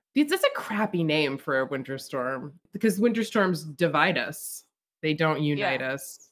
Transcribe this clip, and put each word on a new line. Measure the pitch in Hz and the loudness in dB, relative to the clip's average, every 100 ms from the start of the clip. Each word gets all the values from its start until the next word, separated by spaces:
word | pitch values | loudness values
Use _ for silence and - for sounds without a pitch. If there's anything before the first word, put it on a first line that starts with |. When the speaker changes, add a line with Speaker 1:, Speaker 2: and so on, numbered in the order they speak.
| _ | _
Speaker 1:
It's, | 269 294 | 0 2
that's | 381 | 2
a | 539 - | 2 0
crappy | - 208 214 175 | -4 -2 0 0
name | 160 151 143 135 | 2 2 2 -2
for | - 135 | -2 -2
a | 131 | 0
winter | 135 135 131 | -4 -6 -10
storm | - 139 127 131 143 143 _ | -8 -6 -4 -6 -10 -16 _
because | 196 226 185 | 0 0 4
winter | 233 226 | 2 2
storms | 220 226 190 160 | 0 2 2 2
divide | 156 139 165 147 170 151 | -4 -2 0 4 2 2
us. | 120 156 - - - _ _ _ | -4 -8 -12 -14 -16 _ _ _
They | 156 | -2
don't | 156 160 147 | 2 2 2
Speaker 2:
Yeah. | 151 147 | 0 0
Speaker 1:
unite | 202 131 | 0 0
us. | 131 135 - - _ | -2 -6 -8 -18 _